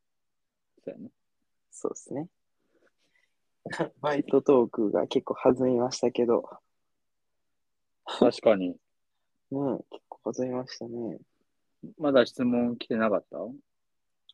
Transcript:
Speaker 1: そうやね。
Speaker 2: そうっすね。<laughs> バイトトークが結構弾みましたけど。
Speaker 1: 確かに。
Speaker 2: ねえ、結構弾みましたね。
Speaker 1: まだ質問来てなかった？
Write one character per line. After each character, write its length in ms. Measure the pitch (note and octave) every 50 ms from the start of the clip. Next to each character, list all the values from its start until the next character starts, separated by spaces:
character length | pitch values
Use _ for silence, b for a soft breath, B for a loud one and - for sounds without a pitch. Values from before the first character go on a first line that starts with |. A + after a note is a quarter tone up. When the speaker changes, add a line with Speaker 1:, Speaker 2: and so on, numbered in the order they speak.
| _ _ _ _ _ _ _ _ _ _ _ _ _ _ _ _ _
Speaker 1:
そ 60 | - -
う 20 |
や 60 | -
ね。 100 | - - - _ _ _ _ _ _ _ _ _ _ _
Speaker 2:
そ 180 | - - - -
う 40 | -
っ 20 |
す 180 | - - - -
ね。 140 | C3+ D#3+ F3+ _ _ _ _ _ _ _ _ _ _ _ _ _ _ _ _ _ _ _ _ _ _ _ _ _ _ -
<laughs> 280 | - - - D#3 D3 - _
バ 140 | - D3 D3
イ 100 | C#3+ -
ト 160 | - - C3+
ト 260 | - - C#3+ B2+ A#2
ー 40 | G#2+
ク 200 | - - A2 G2+ -
が 140 | F#2 - -
結 160 | - C3+ -
構 100 | - B2
弾 200 | - - C3 B2+ B2+ B2+
み 140 | B2+ B2+ A#2+
ま 100 | B2 B2+
し 100 | - -
た 100 | - A#2+ -
け 140 | - A#2+
ど。 220 | A#2 A#2 G2 - - - - _ _ _ _ _ _ _ _ _ _ _ _ _ _ _ _ _ _ _ _ _ _ _ _ _ _ _ _ _
Speaker 1:
確 360 | - - - B2 A#2+ - -
か 160 | - B2 G#2+
に。 120 | F#2+ F2+ F2+
Speaker 2:
ね 60 | F2 - _ _ _ _ _ _ _ _ _ _ _ _ _ _ C3+
え、 60 | C#3 C#3+ C3+ A2 - - _
結 140 | - - - _
構 240 | - - _ A2 B2
弾 160 | B2+ B2+ B2+
み 60 | B2
ま 120 | B2 B2+
し 120 | B2+ - -
た 80 | A#2 A#2
ね。 300 | A#2 A#2+ A#2 G#2 D#2 - - _ _ _ _ _ _ _ _ _ _ _ - - - -
Speaker 1:
ま 120 | E3 D3
だ 140 | C#3 B2+ A#2
質 180 | - - - B2+
問 360 | B2 B2 A#2+ A#2+ A#2+ A#2+ A#2
来 80 | -
て 100 | - B2
な 140 | A2 A2+ A2
か 80 | G2+ E2+
っ 60 | - _
た？ 80 | - D2+ F#2 A2+ - - - _ _ _ _ _ _ _ _ _ _ _ _ -